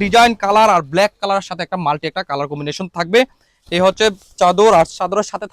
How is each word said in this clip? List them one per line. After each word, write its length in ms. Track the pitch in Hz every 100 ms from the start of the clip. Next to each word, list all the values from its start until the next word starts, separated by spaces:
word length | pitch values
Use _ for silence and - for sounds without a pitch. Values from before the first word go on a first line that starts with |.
ডিজাইন 280 | 202 226 240 220
কালার 260 | 196 214 220 180
আর 60 | 139
ব্ল্যাক 200 | 165 208 _
কালারের 240 | 202 196 -
সাথে 120 | 170 175
একটা 120 | 185 156
মাল্টি 200 | 151 160
একটা 160 | 185 196
কালার 180 | 139 143
কম্বিনেশন 340 | 147 147 147 185 175
থাকবে। 220 | 170 220 254 _ _ _ - 175
এই 60 | 185
হচ্ছে 200 | 185 220 190 _ -
চাদর, 320 | 180 180 220 180
আর 80 | 165 -
চাদরের 300 | 180 196 208
সাথে 160 | 190 202